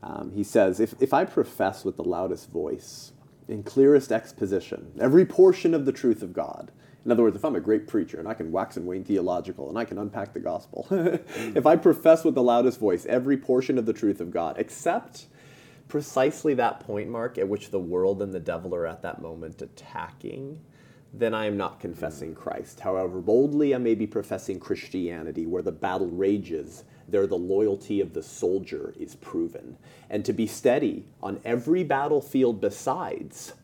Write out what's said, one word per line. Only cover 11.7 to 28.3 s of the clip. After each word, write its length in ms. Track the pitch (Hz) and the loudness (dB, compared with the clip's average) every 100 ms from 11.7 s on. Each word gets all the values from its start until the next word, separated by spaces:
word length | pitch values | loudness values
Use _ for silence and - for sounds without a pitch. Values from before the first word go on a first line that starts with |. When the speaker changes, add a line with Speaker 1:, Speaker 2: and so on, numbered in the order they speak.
| 165 | 6
Speaker 1:
profess 480 | 175 151 165 160 | 6 6 6 6
with 120 | 160 135 | 6 2
the 80 | |
loudest 360 | 123 120 123 - | 4 4 4 2
voice 260 | 107 87 - | 0 0 0
every 280 | 127 131 139 | 0 2 0
portion 400 | - 127 127 131 | 2 0 2 0
of 80 | 113 | 0
the 80 | |
truth 280 | 110 107 98 | 0 0 0
of 100 | 85 | -4
God, 240 | 87 82 78 | -4 -4 -4
except 680 | 110 - 165 202 - - - - - - - - - | -6 -4 -4 -4 -6 -20 -20 -20 -20 -20 -20 -20 -6
precisely 640 | 147 143 - 131 151 160 | -6 -4 2 2 2 -2
that 260 | 127 120 - | 2 0 -2
point, 280 | - 104 92 | -8 -6 -6
Mark, 280 | 117 117 - | -6 -6 -2
at 120 | 98 | -2
which 220 | 101 - | -2 -4
the 80 | 98 | -6
world 420 | 87 90 95 95 | -2 0 0 0
and 120 | 98 | -4
the 60 | 92 | -6
devil 360 | 80 82 90 87 | -6 -6 -4 -4
are 100 | 82 | -4
at 140 | 82 | -6
that 200 | 90 - | -10 -10
moment 400 | 80 82 80 - | -12 -12 -14 -14
attacking, 1000 | 76 - - - 80 - - - 135 156 - - - - _ | -16 -16 -14 -12 -12 -12 -12 -12 -12 -14 -20 -20 -20 -20 _
then 200 | 107 113 | -2 0
I 120 | 110 107 | 0 -2
am 100 | 101 | -2
not 220 | 92 - | -4 -6
confessing 560 | - 82 76 76 80 80 | -12 -8 -8 -8 -12 -10
Christ. 440 | - - - - | -8 -8 -10 -8
However 380 | - 95 92 92 | -4 -2 -2 -4
boldly 540 | 87 113 147 147 147 | 2 4 4 2 2
I 60 | 127 | 2
may 160 | 120 110 | 2 0
be 100 | 104 | 0
professing 520 | 110 101 95 - 92 | -4 -6 -8 -6 -10
Christianity, 840 | - 95 - 95 85 85 80 78 82 | -6 -6 -4 -6 -6 -6 -8 -6 -4
where 160 | 90 | -2
the 80 | 80 | -4
battle 360 | 80 95 92 92 | -4 -4 -2 -2
rages, 760 | 87 98 101 85 80 69 - - - - | 0 2 2 -2 -8 -8 -16 -20 -20 -2
there 180 | 98 98 | 0 2
the 100 | 95 | 0
loyalty 640 | 90 95 107 98 - 101 | 0 2 2 0 -2 -2
of 120 | 90 | -2
the 80 | 80 | -4
soldier 720 | - | -10